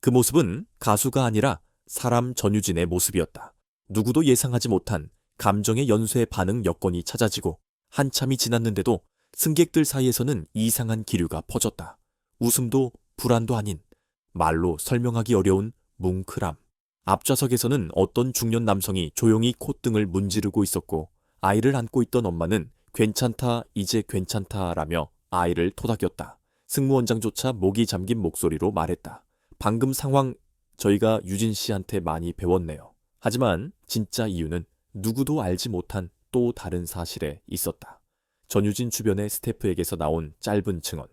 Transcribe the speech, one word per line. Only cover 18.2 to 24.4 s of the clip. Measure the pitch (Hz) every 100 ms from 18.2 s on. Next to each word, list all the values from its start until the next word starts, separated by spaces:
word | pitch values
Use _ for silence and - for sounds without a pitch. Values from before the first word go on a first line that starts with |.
| 127
중년 | 120 117 113
남성이 | 113 98 92 98 80
조용히 | - 113 110 120 120
콧등을 | - - 127 110 104
문지르고 | 90 98 98 101 101
있었고 | 98 90 - 80 78 _ _ _
아이를 | 95 104 120
안고 | 135 113 -
있던 | 117 127 110
엄마는 | 85 82 104 76 _ _
"괜찮다, | - 110 104 127 117 123 117 -
이제 | - 98 113 101
괜찮다"라며 | 101 92 110